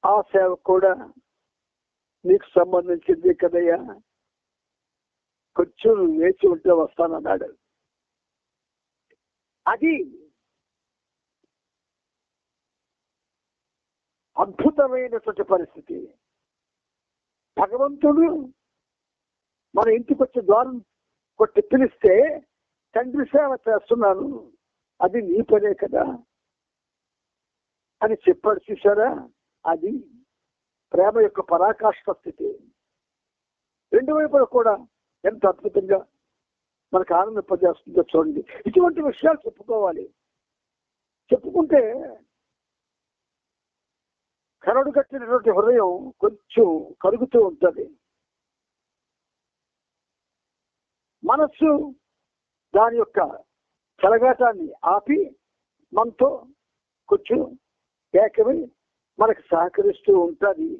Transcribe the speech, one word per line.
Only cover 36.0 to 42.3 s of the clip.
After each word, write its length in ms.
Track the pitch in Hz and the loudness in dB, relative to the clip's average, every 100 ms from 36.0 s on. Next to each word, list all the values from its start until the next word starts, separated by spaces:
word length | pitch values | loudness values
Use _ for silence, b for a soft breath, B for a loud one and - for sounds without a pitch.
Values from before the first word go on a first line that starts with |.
| - _ _ _ _ _ _ _ _ | -4 _ _ _ _ _ _ _ _
మనకు 200 | 185 185 | -4 0
ఆనందింపజేస్తుందో 880 | 175 202 220 - 185 180 160 - - | -2 -2 -6 -6 0 0 -2 -4 -4
చూడండి. 400 | - - 311 285 - B - | 0 -2 -2 -4 -10 B -2
ఇటువంటి 340 | 370 349 330 | 2 2 0
విషయాలు 380 | 302 - 311 302 453 | -6 0 0 0 -6
చెప్పుకోవాలి. 600 | - - 220 196 165 - _ _ _ _ _ _ _ _ _ _ _ _ | -16 -6 -2 -2 -4 -14 _ _ _ _ _ _ _ _ _ _ _ _
చెప్పుకుంటే 500 | 254 392 370 311 302 220 247 320 226 _ | -4 -2 -2 2 2 2 -6 -12 -18 _